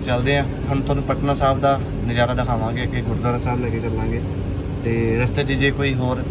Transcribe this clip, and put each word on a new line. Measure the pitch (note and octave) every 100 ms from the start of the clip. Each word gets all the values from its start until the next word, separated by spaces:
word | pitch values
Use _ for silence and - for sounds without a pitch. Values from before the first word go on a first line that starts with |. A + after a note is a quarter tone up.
| B2
ਚੱਲਦੇ | B2 B2+ C#3+
ਆ, | C#3 - -
ਹੁਣ | C3+
ਤੁਹਾਨੂੰ | C3 C#3+
ਪਟਨਾ | C#3+ C3 C#3+
ਸਾਹਿਬ | C#3+ C3+ C3+
ਦਾ | C#3 C#3 - - A#2
ਨਜ਼ਾਰਾ | A#2+ A#2+
ਦਿਖਾਵਾਂਗੇ, | B2 B2 A#2 A2 A#2
ਅੱਗੇ | B2 B2
ਗੁਰਦੁਆਰਾ | A#2 A2 B2 A#2+
ਸਾਹਿਬ | - A#2+
ਲੈ | B2
ਕੇ | A#2
ਚੱਲਾਂਗੇ। | A#2 A2+ A2+ A#2 - - - - - -
ਤੇ | A#2 A2+ A2+ A2+
ਰਸਤੇ | B2 -
'ਚ | C3+
ਜੇ | C3+ C#3
ਕੋਈ | C#3 C#3
ਹੋਰ | B2+ B2+ B2+ -